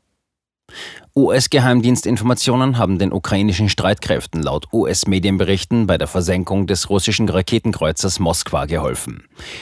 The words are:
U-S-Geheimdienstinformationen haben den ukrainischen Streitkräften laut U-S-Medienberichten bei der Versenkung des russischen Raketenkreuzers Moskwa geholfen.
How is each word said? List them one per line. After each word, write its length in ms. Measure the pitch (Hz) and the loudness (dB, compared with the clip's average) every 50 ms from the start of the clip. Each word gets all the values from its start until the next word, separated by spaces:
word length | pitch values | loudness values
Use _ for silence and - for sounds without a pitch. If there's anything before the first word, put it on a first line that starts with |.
| _ _ _ _ _ _ _ _ _ _ _ _ _ _ - - - - - - - _ _ | _ _ _ _ _ _ _ _ _ _ _ _ _ _ -18 -16 -16 -16 -16 -20 -20 _ _
U-S-Geheimdienstinformationen 1600 | 143 135 80 92 127 123 - - 139 123 127 123 123 110 120 127 113 - - 123 113 104 120 123 - - - 123 127 131 135 127 120 | 2 2 4 4 2 2 4 2 4 4 4 4 4 4 4 2 2 2 -2 -2 0 2 0 0 0 2 0 2 2 2 2 2 2
haben 180 | 110 90 95 87 | 2 0 2 0
den 140 | 98 92 | 0 0
ukrainischen 580 | - 95 - - 107 98 101 107 95 85 107 98 | -2 -2 -2 -2 0 0 2 0 2 2 0 0
Streitkräften 720 | - - - 92 104 - - - 95 - - - - 82 | 0 0 0 0 0 0 0 -2 -2 -2 -4 -6 -6 -4
laut 320 | 76 69 67 76 69 - - | -4 -2 -4 -4 -6 -4 -2
U-S-Medienberichten 1120 | 113 95 67 90 - - 101 98 95 85 101 95 92 - 85 98 98 - - - 117 113 | 0 0 0 0 -2 0 0 0 0 0 0 0 0 2 0 0 -2 0 0 0 0 2
bei 140 | 92 95 87 | 2 2 0
der 80 | 78 76 | 0 -2
Versenkung 580 | - 92 90 85 92 92 92 - 95 98 98 | -2 -2 0 0 0 -2 -2 -2 -2 -2 0
des 240 | 85 101 92 - - | 0 0 -2 0 0
russischen 400 | 101 101 - - 107 - 113 98 | 0 0 0 0 0 0 0 2
Raketenkreuzers 920 | 85 95 92 - - 113 - 117 101 - 80 78 82 - - 95 87 - | 2 0 0 2 0 0 0 0 -2 0 -2 -2 -2 -2 -2 -2 0 0
Moskwa 460 | 101 82 87 - - - - 73 69 | 0 0 0 0 -2 -2 -2 -2 -2
geholfen. 600 | 73 82 78 71 67 64 - - - 60 - - _ _ - - - - - | -2 -2 -2 -2 -2 -4 -4 -6 -10 -12 -14 -16 _ _ -18 -16 -16 -14 -16